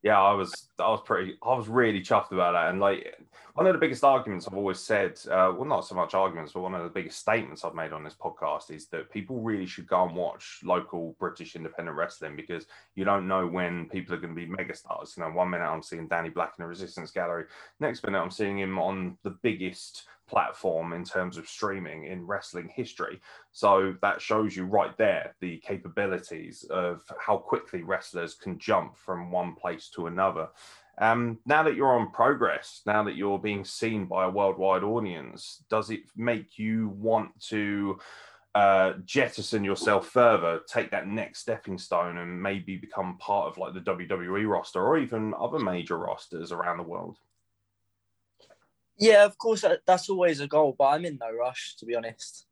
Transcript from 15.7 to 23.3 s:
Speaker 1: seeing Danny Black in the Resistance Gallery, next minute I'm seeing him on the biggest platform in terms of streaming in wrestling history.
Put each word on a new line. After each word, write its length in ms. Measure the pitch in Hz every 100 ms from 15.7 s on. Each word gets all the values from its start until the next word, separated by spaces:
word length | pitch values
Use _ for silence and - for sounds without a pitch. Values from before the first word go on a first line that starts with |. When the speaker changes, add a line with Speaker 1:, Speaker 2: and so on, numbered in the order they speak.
| 80
Speaker 1:
seeing 240 | - 85 80
Danny 220 | 85 82
Black 240 | 82 82 -
in 60 |
the 40 | 85
Resistance 440 | 87 90 - 80
Gallery, 360 | 95 87 85 - - - _
next 240 | 151 -
minute 180 | 104 98
I'm 100 | 90
seeing 280 | 92 101 101
him 200 | 95 95
on 380 | 92 95 90 -
the 80 | 98
biggest 760 | 92 120 98 92 - - - - - _
platform 680 | - 67 - 92 82 85
in 100 | 85
terms 340 | 90 92 90 85
of 100 | 80
streaming 580 | - 104 98 82 78 76
in 200 | 92 87
wrestling 420 | 98 - 87 85 -
history. 440 | 120 - - 90 -